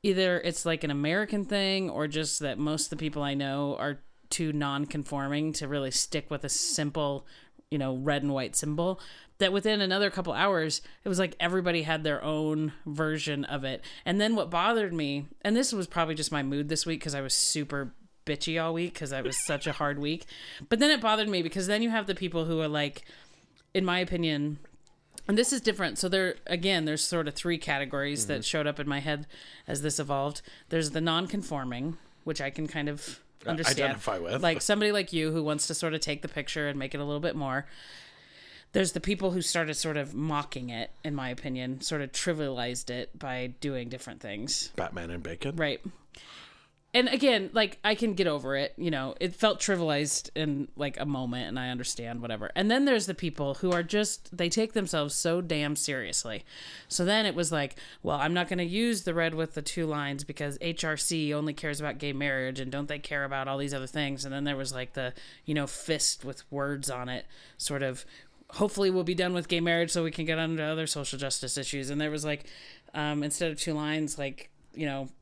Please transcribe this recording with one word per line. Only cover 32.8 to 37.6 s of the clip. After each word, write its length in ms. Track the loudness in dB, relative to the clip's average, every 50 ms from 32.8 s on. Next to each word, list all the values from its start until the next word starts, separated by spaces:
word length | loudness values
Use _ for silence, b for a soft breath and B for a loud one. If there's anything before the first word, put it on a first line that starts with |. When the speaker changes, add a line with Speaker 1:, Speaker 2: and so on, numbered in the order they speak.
| -2 -2
Speaker 1:
of 300 | -2 -4 -8 -12 -12 -14 -18 -20 _ -10 -6
Speaker 2:
Uh, 60 | -4
Speaker 1:
understand. 280 | -2 2 2 2 2 4
Speaker 2:
identify 380 | 2 0 0 -2 -2 -2 -2 -2
with. 220 | -2 -2 -2 2 4
Speaker 1:
Like, 180 | 2 2 2
somebody 300 | 2 2 2 4 4 4
like 200 | 4 2 0 0 0
you 180 | 0 0 2
who 100 | 2 0 2
wants 220 | 0 0 0 0 -2
to 60 | -2
sort 200 | -2 0 0 0
of 80 | 0
take 200 | 0 -2 -2 -4 -4
the 40 | -6
picture 400 | -6 -4 -4 -4 -2 -2 -2 -2
and 100 | -2 -2
make 160 | -4 -4 -4
it 60 | -4
a 60 | -2
little 160 | -2 -2 0
bit 140 | 0 -2 0 0
more. 280 | -2 0 -2 -2